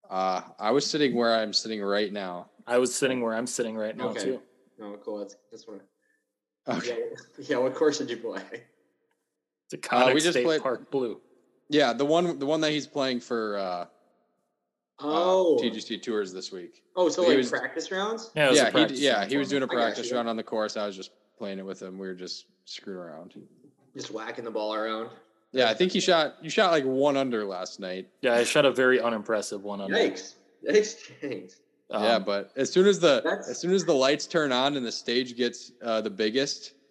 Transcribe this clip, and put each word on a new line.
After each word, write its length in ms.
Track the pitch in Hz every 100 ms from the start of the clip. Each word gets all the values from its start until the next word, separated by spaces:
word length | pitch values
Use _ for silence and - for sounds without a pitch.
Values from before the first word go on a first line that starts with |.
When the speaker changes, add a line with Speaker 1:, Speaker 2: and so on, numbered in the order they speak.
| -
Speaker 1:
Uh, 320 | 95 95 92 - -
I 100 | 107
was 140 | 135
sitting 300 | 147 156 143
where 180 | 120 117
I'm 200 | 113 107
sitting 280 | 98 113 110
right 300 | 101 101 104
now. 360 | 104 92 87 - _ -
Speaker 2:
I 100 | 123
was 160 | 127
sitting 280 | - 135 127
where 120 | 117
I'm 140 | 110 123
sitting 280 | - 117
right 220 | 110 107 110
now, 120 | 123
Speaker 3:
Okay. 140 | 110
Speaker 2:
too. 180 | 113 127 - _ _ _
Speaker 3:
No, 180 | 104 101
cool. 140 | - 104
That's, 160 | 98 - _
that's 160 | 110 -
what 140 | 98 _ _ _ _ _ _ _ _ -
Speaker 1:
Okay. 320 | 120 120 117 120 - - -
Speaker 3:
Yeah, 60 |
<laughs> 20 | 135
yeah, 80 | 127
what 160 | 131
course 240 | - 151 143
did 140 | 127
you 60 | 117
play? 240 | 113 98 - 117 - _ _ _ _ _ _ _ _ _ _
Speaker 2:
Taconic 400 | - - 123 131
Speaker 1:
Uh, 20 |
we 60 | 143
just 120 | 170
Speaker 2:
State 120 | 143
Speaker 1:
played 160 | 135 151
Speaker 2:
Park 300 | 135 113 -
Blue. 280 | 139 120 98 _ _ _ _ _
Speaker 1:
Yeah, 240 | 147 131
the 120 | 117
one, 320 | 143 165 175 135
the 80 |
one 160 | 139 156
that 100 | 156
he's 140 | 151
playing 360 | 139 147 131 123
for, 360 | - 120 107 101
uh, 280 | 95 87 87 _ _ _ _ _ _ _ _ _ _ _
Speaker 3:
Oh. 560 | 147 160 180 185 175 131
Speaker 1:
uh, 20 |
T 100 | 117
G 80 | 107
C 180 | - 104
Tours 340 | - 107 95
this 200 | 92 -
week. 320 | 95 85 _ _
Speaker 3:
Oh, 140 | 185 175
so, 140 | 151
Speaker 1:
He 60 | 170
Speaker 3:
like, 80 | 139
Speaker 1:
was 120 | 120
Speaker 3:
practice 420 | 123 127 160 151
rounds? 380 | 190 208 226 -
Speaker 2:
Yeah, 100 | 156
it 40 | 143
was 80 | 117
a 20 |
Speaker 1:
Yeah, 40 | 117
he, 40 |
Speaker 2:
practice 280 | - - 131
Speaker 1:
yeah, 140 | 143 110
Speaker 2:
round 100 | 101
Speaker 1:
he 60 | 143
was 100 | 131
Speaker 2:
for 80 |
me. 40 | 139
Speaker 1:
doing 100 | 127
a 40 |
Speaker 3:
I 20 |
got 80 | 127
Speaker 1:
practice 240 | 117 101 117
Speaker 3:
you. 40 |
Speaker 1:
round 140 | 123 117
on 60 | 113
the 60 |
course. 340 | - 113 107 113
I 80 |
was 100 | 104
just 160 | 95 95 _ _ _
playing 180 | 104 98
it 80 |
with 160 | 95 95
him. 160 | 92 92
We 80 | 95
were 60 |
just 320 | 92 92 - - _
screwing 340 | - - - 185
around. 340 | 170 156 151 - - _ - _ _ 131
Speaker 3:
Just 140 | -
whacking 320 | 110 110 120
the 60 | 113
ball 240 | 110 107
around. 340 | 107 110 110 113 - _ _ _
Speaker 1:
Yeah, 180 | 131 120
I 40 |
think 160 | 110 185
he 80 | 185
shot, 360 | 180 170 147 -
you 80 | 156
shot, 220 | 214 190
like, 120 | 160
one 320 | 131 131 147 135
under 260 | 135 117
last 340 | 101 90 92 -
night. 280 | 95 92 92 _
Speaker 2:
Yeah, 120 | 127
I 100 | 120
shot 220 | 120 151
a 60 | 139
very 280 | 123 127 127
unimpressive 640 | 117 110 104 110 101 104
one 180 | 101 101
under. 140 | 98
Speaker 3:
Yikes. 400 | 196 - - - - _ _ -
Yikes, 280 | 208 208 - - -
James. 360 | 139 101 90 _ _ _ _
Speaker 1:
Yeah, 240 | 107 110
Speaker 2:
Um, 80 | 113
Speaker 1:
but 280 | 98 101 98
as 160 | 135 131
soon 160 | 180 196
as 120 | 180
the, 220 | 165 123
Speaker 3:
That's 260 | 160 196 -
Speaker 1:
as 100 | 123
soon 120 | 170
as 120 | 190
the 80 | 165
lights 320 | 143 131 147
turn 260 | - 165 147
on 260 | 123 139 143
and 80 |
the 60 | 117
stage 440 | - - 120 127
gets, 360 | 120 120 120 - _
uh, 180 | 117 110
the 80 | 107
biggest 640 | 98 107 123 139 - - _ _